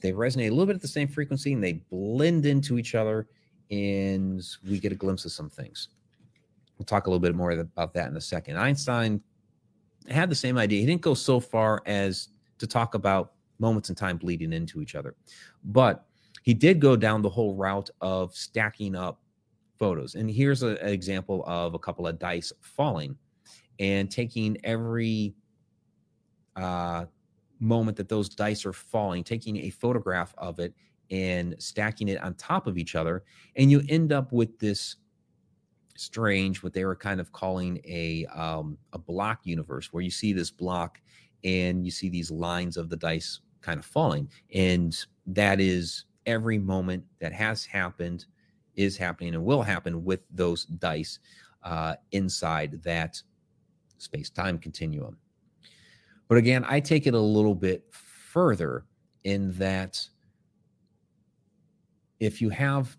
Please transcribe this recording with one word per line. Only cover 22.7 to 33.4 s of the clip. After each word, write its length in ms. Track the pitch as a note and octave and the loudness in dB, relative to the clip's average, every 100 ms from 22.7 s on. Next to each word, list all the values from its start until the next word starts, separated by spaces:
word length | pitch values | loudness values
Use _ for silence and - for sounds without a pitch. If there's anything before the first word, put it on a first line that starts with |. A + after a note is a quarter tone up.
| - D3 F2 D2 C#2 _ _ - - _ - | -2 0 0 -6 -12 _ _ -20 -20 _ -4
and 300 | G2 G2 G2 | 0 0 0
taking 480 | - A#2+ A#2 G#2+ G#2+ | -4 -4 -2 -2 -2
every, 720 | - A2+ A#2 A#2 A2+ A2 G#2 - _ _ _ _ _ _ _ _ _ _ _ F#2 | -2 -2 -2 -2 0 0 -2 -4 _ _ _ _ _ _ _ _ _ _ _ -8
uh, 500 | F#2 F2+ F2 E2+ E2+ _ _ _ _ - | -4 -2 -4 -4 -8 _ _ _ _ -4
moment 380 | A2+ A#2 A2+ G#2 | 0 2 2 -2
that 120 | F#2+ | -2
those 200 | G#2+ G2+ | -2 -2
dice 360 | - G#2 G#2+ G2 | -2 -2 -2 -6
are 80 | |
falling, 500 | F#2 - A2+ G2+ F2 | -10 -4 -2 0 -2
taking 340 | E2+ A2 A2 G#2 | -4 -6 -4 -6
a 120 | F2+ | -6
photograph 640 | - A#2+ B2 - F2+ E2+ - | -4 -2 0 0 -2 -4 -8
of 220 | F2+ E2+ | -10 -6
it 140 | F2 - _ _ - | -8 -8 _ _ -6
and 440 | F#2+ F#2 F2+ F2 E2+ | -2 0 0 -2 -6
stacking 480 | - - G#2+ G#2+ G2+ | -10 -4 -4 -2 -2
it 140 | F#2+ | -2
on 120 | F#2 F2 | -6 -8
top 320 | - F#3 A#2 | -2 -2 -2
of 100 | F2+ | -4
each 180 | E2 E2 | -4 -2
other. 280 | D#2+ F#2 - - | -2 -4 -8 -20